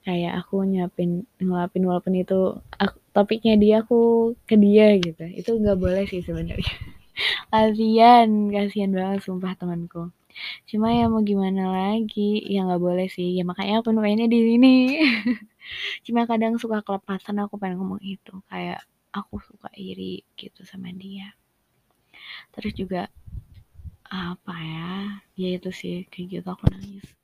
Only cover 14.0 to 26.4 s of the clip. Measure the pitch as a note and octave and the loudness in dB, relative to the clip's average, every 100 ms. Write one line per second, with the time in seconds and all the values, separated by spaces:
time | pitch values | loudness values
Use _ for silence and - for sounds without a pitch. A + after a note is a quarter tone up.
14 | G#3 G#3+ A#3 A#3 A3+ A#3 C4 B3+ B3+ D4 | 0 0 2 4 4 6 8 6 4 2
15 | D4+ A3+ G#3 A3 - _ - - - - | 2 2 -2 -6 -8 _ -18 -12 -10 -12
16 | - A#3 A#3 A3+ A3+ A#3 A3+ G#3+ G3+ G3 | -4 -2 0 0 0 -2 -2 -4 -4 -8
17 | - F#3+ - G#3 G#3 G3+ F#3+ F3+ F#3+ F#3+ | -6 -8 -6 -6 -6 -6 -8 -6 -8 -8
18 | G3 F#3+ - F#3+ _ F#3 F3 - - _ | -12 -14 -16 -20 _ -12 -10 -10 -14 _
19 | _ G3+ - G#3 _ _ - - F#3 F#3 | _ -14 -12 -16 _ _ -20 -16 -16 -12
20 | F#3+ F#3 _ - - _ F#3+ F#3+ F3+ F#3 | -12 -12 _ -20 -20 _ -20 -18 -16 -16
21 | G3 G3 G3 _ _ _ _ _ _ _ | -16 -16 -18 _ _ _ _ _ _ _
22 | _ - - - - - G#3 - F#3 F#3 | _ -20 -20 -20 -20 -10 -10 -8 -8 -8
23 | G3 - - - - - _ - - _ | -8 -14 -16 -16 -18 -20 _ -20 -20 _
24 | _ F#3 F3 F3+ - E3+ D#3+ D#3+ E3+ F#3+ | _ -10 -10 -10 -14 -14 -12 -10 -10 -10
25 | G3+ G3+ _ - F#3 F3+ F#3 - F3+ F3 | -10 -12 _ -8 -6 -6 -8 -10 -10 -10
26 | F#3 - F3+ F3 | -12 -14 -12 -10